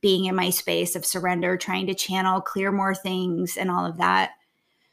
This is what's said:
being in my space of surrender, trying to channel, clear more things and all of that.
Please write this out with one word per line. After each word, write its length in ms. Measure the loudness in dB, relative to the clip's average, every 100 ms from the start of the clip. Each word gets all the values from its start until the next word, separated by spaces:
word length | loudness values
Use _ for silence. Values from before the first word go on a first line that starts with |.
being 240 | 2 2 2
in 80 |
my 160 | 0 0
space 440 | 0 0 0 0
of 120 | -2 -4
surrender, 500 | -2 0 0 0 0
trying 300 | -2 -2 -2
to 80 |
channel, 480 | -2 -2 0 2 2
clear 280 | 0 -2 0
more 240 | 2 0
things 600 | -2 -2 -2 0 0 -2 -2
and 140 | -2
all 160 | 0 -2
of 100 | 0
that. 360 | 2 4 2 -4 _ _ _ _ _